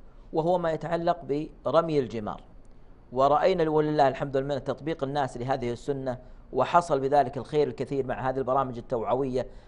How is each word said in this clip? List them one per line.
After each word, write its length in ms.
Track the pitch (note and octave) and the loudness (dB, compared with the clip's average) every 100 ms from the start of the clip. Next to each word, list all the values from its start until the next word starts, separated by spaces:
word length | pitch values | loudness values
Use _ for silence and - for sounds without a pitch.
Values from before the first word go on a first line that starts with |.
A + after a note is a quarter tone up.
| - - - | -20 -20 -6
وهو 240 | E3 D#3+ F3+ | -2 0 2
ما 140 | E3 | 0
يتعلق 460 | D#3 D#3+ E3+ E3+ E3+ C3+ D3 D3+ - B2+ | -2 -2 -2 0 -2 -2 -4 -4 -8 0
برمي 340 | D3+ E3 D3 | 2 2 2
الجمار. 420 | A#2+ A2+ G#2 D2+ - - - - - - - | 0 -4 -6 -8 -14 -20 -20 -20 -20 -20 -6
ورأينا 580 | B2 C#3 D3 E3+ F#3 D#3+ | 2 4 6 4 4 2
ولله 380 | D#3 D3+ D3+ C#3 | 2 2 4 2
الحمد 280 | B2+ D3 C3+ | 2 -2 -2
والمنة 240 | C#3 C#3 | -2 -2
تطبيق 440 | A2+ B2+ C#3+ E3 | -4 -6 -6 -4
الناس 340 | C3+ D3 C3 A#2+ | -2 -2 -2 -4
لهذه 340 | B2+ C3+ A#2+ | -2 -2 -2
السنة، 460 | A#2 - C3+ C3 A#2+ - - - | -4 -4 -4 -4 -6 -10 -20 -6
وحصل 460 | C3 B2 F3 E3+ C#3 | -2 4 4 4 2
بذلك 380 | C3+ C#3+ B2+ B2+ | 4 4 4 -2
الخير 300 | A2+ D3+ C#3 | -2 0 0
الكثير 400 | A#2+ B2 C#3 B2+ | 0 -4 -4 -4
مع 220 | G#2 C3 | -2 -2
هذه 80 | C3 | -2
البرامج 400 | B2 C3+ C3 A#2+ | 0 2 0 -4
التوعوية 680 | - B2 G2+ B2+ C#3 B2 - - | -4 -4 0 0 0 -2 -4 -10